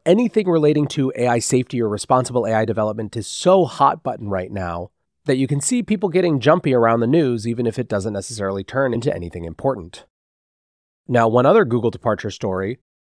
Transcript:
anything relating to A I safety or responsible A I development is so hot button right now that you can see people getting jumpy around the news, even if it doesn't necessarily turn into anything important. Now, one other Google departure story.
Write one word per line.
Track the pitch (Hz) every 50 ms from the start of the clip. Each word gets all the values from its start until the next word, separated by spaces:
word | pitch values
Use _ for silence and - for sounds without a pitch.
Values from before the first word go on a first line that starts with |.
| -
anything | 160 180 220 247 226 - 220 202
relating | 185 165 160 151 147 151 147 147
to | 135 - 147 135 131 -
A | 117 120
I | 120 120 120
safety | - - 139 127 127 - - 120
or | 117 104
responsible | 104 104 - - 127 127 127 123 120 123 107
A | 107 110
I | 110 110
development | 110 104 110 107 107 107 113 110 104 -
is | 117 104
so | - - - - 175 190 190 170
hot | - - - 139 139 165 160
button | - 135 117 - 107 101
right | 98 92 92 117
now | 107 98 90 87 85 87 90 - _ _ _ _ _ _ _
that | - 139
you | 131 135
can | - 147 143
see | - - 247 247 190
people | - 208 185 214
getting | 190 156 185 180 175 151 131
jumpy | 113 143 165 - - 143 127
around | 120 113 113 117 117
the | 117
news, | 117 143 170 151 127 120 110 101
even | 117 117 120 120
if | 117 107
it | 127 120 -
doesn't | 110 101 98 110 104
necessarily | 98 95 - 113 107 101 95 98 98 95
turn | - - 135 139 127 117
into | 120 113 139 -
anything | 90 87 85 - 90 85
important. | 82 85 - - 135 131 104 82 85 - - - _ _ _ _ _ _ _ _ _ _ _ _ _ _ _ _ _ _ _ _
Now, | - 123 120 113
one | 113 110 123 123
other | 143 196 226 190
Google | 120 120 120 110 113
departure | 107 - - 117 107 - - 104
story. | - - - 101 92 92 95 104 123 - _ _ _ _ _